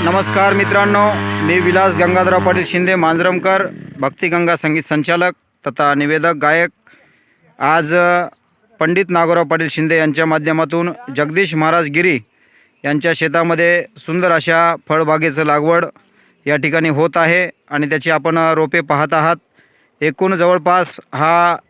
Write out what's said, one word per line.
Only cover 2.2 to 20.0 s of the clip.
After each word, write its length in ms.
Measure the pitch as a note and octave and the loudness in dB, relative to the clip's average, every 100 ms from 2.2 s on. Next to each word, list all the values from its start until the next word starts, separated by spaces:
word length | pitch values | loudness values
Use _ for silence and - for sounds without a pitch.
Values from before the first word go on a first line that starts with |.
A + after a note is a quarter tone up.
| F#3 F#3 | 2 2
पाटील 240 | F#3 F3+ | 2 0
शिंदे 300 | E3+ F3+ F3+ | -2 -2 0
मांजरमकर, 720 | F#3 D#3+ E3 F3+ F3+ F#3+ F#3+ F#3 - - - | 0 0 0 0 0 0 -2 -2 -8 -20 -6
भक्तिगंगा 560 | C3+ - F3+ E3+ E3+ E3+ | -6 -4 -2 0 0 0
संगीत 260 | D#3 D#3+ | -2 -4
संचालक 500 | D3 D3 C#3+ F3 F3+ - _ _ C#3+ | -2 -4 0 0 0 -4 _ _ -10
तथा 280 | B2 C#3+ | -2 0
निवेदक 380 | C#3+ D3 D#3 E3+ D#3 | 0 0 0 0 0
गायक. 280 | D3 E3 E3+ _ _ _ _ _ _ _ _ _ | 0 2 0 _ _ _ _ _ _ _ _ _
आज, 320 | C3+ D#3+ D3+ | 0 0 2
अ, 320 | F3 F3 F3 E3+ _ _ _ _ _ | 0 2 0 -2 _ _ _ _ _
पंडित 240 | D#3+ F3 F3+ | -2 0 0
नागोराव 360 | F3 E3 E3+ | 0 2 2
पाटील 240 | D#3 D#3+ D#3+ | 0 -2 -2
शिंदे 300 | - D#3+ D#3+ | -4 0 2
यांच्या 280 | D#3 C#3+ D#3+ | 0 0 0
माध्यमातून 680 | D#3 D3+ D#3+ D#3+ E3 F3 - - C3+ | 0 0 -2 -2 -2 -4 -8 -8 -4
जगदीश 380 | D3 E3 F#3+ | -2 0 0
महाराज 360 | D#3+ D#3 E3+ D3+ | 0 2 2 0
गिरी 300 | D3 F3+ C3+ - _ _ _ _ _ | 0 0 -2 -6 _ _ _ _ _
यांच्या 280 | C#3 D3 E3 | -4 -2 -2
शेतामध्ये 720 | E3 D#3+ D#3+ E3+ E3 E3+ F3 - - | -2 0 0 0 2 2 2 -2 -14
सुंदर 360 | - E3+ F3+ | -6 -2 2
अशा 440 | E3 E3+ E3 E3+ D#3+ - | 2 2 2 2 0 -2
फळबागेचं 560 | D#3 D#3 D#3 D#3+ C#3 | -2 0 0 0 0
लागवड 420 | D3+ D3 D3+ E3+ E3+ - _ _ _ _ C#3+ | 0 0 2 0 0 -10 _ _ _ _ -4
या 100 | D3 | -2
ठिकाणी 320 | C3 D#3+ D#3+ | 0 -2 0
होत 280 | C#3+ D#3+ E3+ | 0 0 0
आहे 340 | E3 F3 F3 _ _ | 2 0 -2 _ _
आणि 180 | C#3+ D3 | -6 -4
त्याची 220 | D3+ E3 | -4 -2
आपण, 280 | D#3 D#3 E3 | -2 0 0
अ, 160 | D#3+ | 0
रोपे 260 | D#3 D#3 E3+ | 0 0 -2
पाहत 340 | D3 D3 D3+ | 0 -2 0
आहात. 220 | D#3+ D#3+ E3+ _ _ _ _ _ _ | 0 0 -2 _ _ _ _ _ _